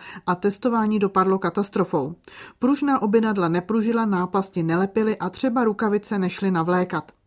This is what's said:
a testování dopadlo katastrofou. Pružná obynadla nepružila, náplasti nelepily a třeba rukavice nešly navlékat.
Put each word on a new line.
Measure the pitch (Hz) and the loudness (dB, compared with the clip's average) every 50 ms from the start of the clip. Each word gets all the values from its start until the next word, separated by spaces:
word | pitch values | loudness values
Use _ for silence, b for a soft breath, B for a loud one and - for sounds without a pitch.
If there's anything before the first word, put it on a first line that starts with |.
| B B B B B | B B B B B
a | - 180 | -4 -2
testování | 180 - 202 202 - - 254 233 226 214 214 214 208 | 0 0 -2 -2 0 -2 0 0 2 0 2 2 2
dopadlo | 202 196 196 190 185 190 190 190 | 0 2 2 2 2 2 2 0
katastrofou. | 190 170 - 208 202 - - 208 180 - - 151 127 156 175 - B B B B B B B B | 0 -2 -2 -2 -2 -2 0 -2 0 0 0 -2 -2 -4 -8 -12 B B B B B B B B
Pružná | - 254 285 285 294 277 269 - | 2 2 2 2 2 0 0 0
obynadla | - 214 202 226 220 220 208 196 175 | 0 2 2 2 2 2 0 0 0
nepružila, | 165 165 175 175 - 220 233 214 233 233 233 226 | 0 0 0 -2 0 0 0 0 2 0 0 0
náplasti | 214 196 175 180 180 - 196 190 - - 180 165 | 0 0 0 0 0 0 -2 -2 -2 -4 -2 -2
nelepily | 160 165 175 196 196 - 226 214 220 214 | 0 2 0 0 0 0 0 0 0 -2
a | - 175 185 | -2 -4 -6
třeba | - - - 262 233 254 240 | -6 -2 -2 0 0 2 0
rukavice | 220 202 214 226 208 202 208 208 - 220 196 | 0 0 0 0 0 0 -2 -2 -2 -2 -2
nešly | 185 180 185 - 196 190 | -2 -2 -2 -2 -2 0
navlékat. | 185 170 160 175 180 180 180 180 175 156 - - - _ _ | 0 0 0 2 2 0 0 -2 -4 -8 -8 -10 -20 _ _